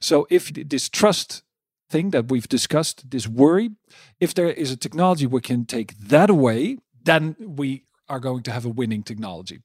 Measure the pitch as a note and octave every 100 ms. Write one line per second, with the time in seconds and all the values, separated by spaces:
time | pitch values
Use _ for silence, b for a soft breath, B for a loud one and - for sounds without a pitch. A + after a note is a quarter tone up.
0 | - E3 - F3+ - D3 C#3+ C#3 - -
1 | G#3 F#3+ - - _ _ _ _ _ D#3
2 | F#3 D3 A#2 B2+ - B2 - D3+ D#3+ -
3 | B2+ B2+ A2 A2+ C#3 F3 A#3 G#3+ _ b
4 | b b F3 - E3+ D#3+ D3 B2+ C3+ B2+
5 | F#3 F3 C#3 B2+ - B2 A#2 B2 G#2 G#2
6 | G#2 D3 G3 F#3 B2+ A2+ E3 C4 _ _
7 | - D#3+ D#3 D#3 A3 C#3+ C#3 C3+ _ _
8 | _ C3+ B2+ B2+ A#2 A#2+ A#2 A#2 A#2+ A2
9 | G2+ G#2+ A2 E2+ F#2 D#2+